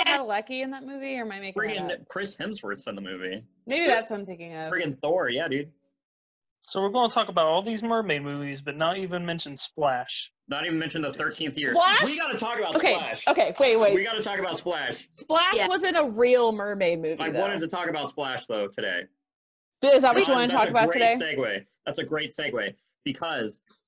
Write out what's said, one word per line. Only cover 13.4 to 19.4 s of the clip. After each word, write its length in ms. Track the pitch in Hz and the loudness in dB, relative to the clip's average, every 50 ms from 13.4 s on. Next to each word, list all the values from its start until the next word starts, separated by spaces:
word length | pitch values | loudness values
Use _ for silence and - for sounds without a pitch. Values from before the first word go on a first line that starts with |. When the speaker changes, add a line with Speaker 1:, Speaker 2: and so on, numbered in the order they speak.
| 214 170 180 - | 2 2 2 4
Speaker 2:
wait, 160 | 277 254 226 226 | 4 4 6 6
wait. 160 | 220 202 202 | 6 6 4
Speaker 3:
We 80 | 185 196 | 4 2
gotta 180 | 233 220 214 | 0 -4 -4
talk 160 | 214 208 202 190 | -4 -4 -4 -4
about 200 | 190 175 165 - | -4 -4 -4 -4
Splash. 480 | - 180 170 151 139 123 117 - - _ | -4 -4 -4 -4 -4 -6 -6 -8 -12 _
Speaker 2:
Splash 440 | - - - - 311 330 349 370 381 | -20 -12 -2 2 4 4 4 4 4
Speaker 1:
Yeah. 140 | 208 196 262 | 2 2 2
Speaker 2:
wasn't 280 | 370 339 370 370 349 | 2 2 2 2 4
a 80 | 339 302 | 2 2
real 480 | 247 208 220 247 247 247 247 233 226 | 2 2 4 6 6 6 6 6 4
mermaid 480 | 220 208 202 208 208 202 190 170 175 160 | 2 0 -2 -2 0 0 2 2 2 0
movie, 220 | 160 156 165 147 | 0 -2 -2 -2
Speaker 3:
I 80 | 160 160 | -4 -2
Speaker 2:
though. 100 | 151 - | 0 0
Speaker 3:
wanted 200 | - 196 202 165 | 0 0 0 -2
to 80 | 160 160 | -4 -4
talk 200 | 190 180 175 165 | -4 -4 -4 -2
about 220 | 156 151 139 139 | -4 -4 -6 -6
Splash, 360 | - - 143 131 127 117 - | -6 -6 -4 -4 -4 -6 -6
though, 200 | - 113 107 101 98 | -4 -2 -2 -2 -4
today. 340 | - - 107 98 90 87 - - _ _ _ _ _ _ | -4 -4 -4 -2 -2 -4 -6 -8 _ _ _ _ _ _